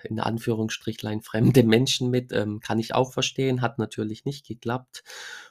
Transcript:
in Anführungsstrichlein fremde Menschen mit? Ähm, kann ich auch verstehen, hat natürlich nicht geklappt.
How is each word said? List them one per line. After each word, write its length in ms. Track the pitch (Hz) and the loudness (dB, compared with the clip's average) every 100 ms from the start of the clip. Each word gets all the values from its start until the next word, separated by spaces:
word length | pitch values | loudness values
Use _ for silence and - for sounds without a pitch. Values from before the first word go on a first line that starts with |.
in 160 | - 110 | -8 -4
Anführungsstrichlein 1000 | 110 113 120 110 110 - - 110 107 107 | -4 -4 -2 -2 -2 -4 -8 -6 -6 -6
fremde 400 | - 110 120 127 | -4 2 6 8
Menschen 460 | 113 113 131 - 123 | 8 6 4 0 0
mit? 220 | 127 123 | 0 0
Ähm, 280 | 107 107 107 | -2 -2 -4
kann 180 | - 113 | -2 -2
ich 160 | 113 | 0
auch 180 | 117 131 | 0 0
verstehen, 500 | - 135 - 135 127 | -2 -4 -2 0 0
hat 160 | 117 - | 0 -2
natürlich 460 | 110 - 107 110 - | -4 -4 -6 -6 -8
nicht 200 | 143 - | -10 -12
geklappt. 560 | 113 113 127 127 - - - - - - | -8 -4 -4 -6 -20 -18 -16 -14 -16 -18